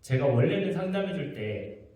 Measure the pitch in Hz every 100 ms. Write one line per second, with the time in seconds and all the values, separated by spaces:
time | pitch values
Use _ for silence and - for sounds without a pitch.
0 | - 127 143 120 - 98 190 170 185 190
1 | 190 160 143 110 107 - - - -